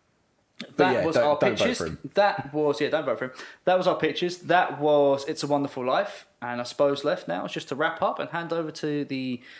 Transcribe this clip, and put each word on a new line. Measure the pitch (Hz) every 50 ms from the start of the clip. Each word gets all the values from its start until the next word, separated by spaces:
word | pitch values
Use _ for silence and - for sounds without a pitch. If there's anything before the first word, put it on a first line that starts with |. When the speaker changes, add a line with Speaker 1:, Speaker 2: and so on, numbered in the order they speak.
| _ _ _ _ _ _ _ _ _ _ _ -
Speaker 1:
But | - - -
Speaker 2:
That | - 185 185 190
Speaker 1:
yeah, | 190 -
Speaker 2:
was | 165 156
Speaker 1:
don't, | 156 147
Speaker 2:
our | 147 147 143
Speaker 1:
don't | - - 220
vote | - 202
Speaker 2:
pitches. | 247 247 -
Speaker 1:
for | 87
him. | 80 78 - - - -
Speaker 2:
That | 202 202 196 196 - 127 139 143
was, | 151 151 147 143 -
yeah, | 151 127
don't | 147 160 151
vote | 135 113 -
for | 127
him. | 123 - - - - - - _
That | 180 185 185
was | 185
our | 185 151
pitches. | - 160 156 151 - 180 180 175 -
That | - 143 165 180 170 - 143 139
was | 147 151 147 147 143 139 139 135 -
It's | 160 151 - -
a |
Wonderful | 143 143 143 143 135 - 135 123
Life. | 127 135 180 202 - - - - _ _ _ 120
And | 123 123 120
I | 120
suppose | - - - 143 143 143 139 143
left | 147 180 180 - 160
now | 147 185 -
is | - -
just | 160 - -
to | 139
wrap | 143 156 160 160 - 185
up | 208 160 -
and | 139 139
hand | 151 170 170 156 165
over | 170 160 156
to | 147 - - 151 147 147 143
the | 139 139 131 131 131 123 120 - - -